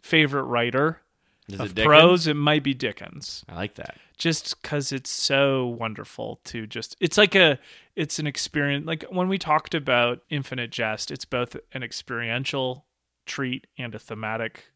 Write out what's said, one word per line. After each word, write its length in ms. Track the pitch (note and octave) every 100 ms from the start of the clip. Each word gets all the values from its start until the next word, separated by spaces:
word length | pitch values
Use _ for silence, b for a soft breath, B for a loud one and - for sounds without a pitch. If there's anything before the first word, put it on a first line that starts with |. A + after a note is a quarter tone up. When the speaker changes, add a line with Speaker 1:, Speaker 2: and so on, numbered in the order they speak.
Speaker 1:
favorite 440 | - D#3+ D3+ C#3+
writer 560 | C3 A#2+ A#2+ B2+ D3+ D#3+ _ _ _ _ -
Speaker 2:
Is 100 | G2
Speaker 1:
of 60 | G#2+
Speaker 2:
it 40 |
Dickens? 120 | F2+ A2
Speaker 1:
prose, 400 | D3+ E3+ F3+ D#3+
it 60 |
might 280 | D3 D3 D3+
be 100 | C#3
Dickens. 680 | C3 B2 G2+ E2+ - - - -
Speaker 2:
I 60 | E2+
like 180 | G2+
that. 220 | - - - _ _
Speaker 1:
Just 460 | E3 D#3+ - -
'cause 300 | - D3 C3+
it's 180 | C3+ -
so 560 | - - C#3 C#3 C3+ B2+
wonderful 760 | A#2+ A2+ G#2+ G#2+ - A2 A#2
to 220 | - A#2+ A2
just, 280 | A#2 A2 -
it's 180 | E3+ -
like 160 | G#3
a, 240 | G3 E3+ C3+ B B B -
it's 220 | D3+ -
an 60 | D3+
experience. 580 | C#3 - D3+ C#3+ C#3+ D#3
Like, 180 | E3 -
when 180 | F#3 F#3
we 100 | F#3+
talked 360 | - D3+ -
about 480 | E3 C#3 B2 A#2+ A#2+ _
Infinite 400 | D3 C3+ B2+ A#2+
Jest, 400 | - A2 G#2+ -
it's 140 | C3+
both 320 | - B2+ A#2+ - -
an 100 | C3+
experiential 1040 | A#2+ - - A#2 A#2 A#2+ C3 C#3 C3 B2+ _ _ _ _ -
treat 400 | - C3 B2+ _ -
and 160 | A#2+
a 40 | A2
thematic 720 | - A2 A2 A2+ A2+ - -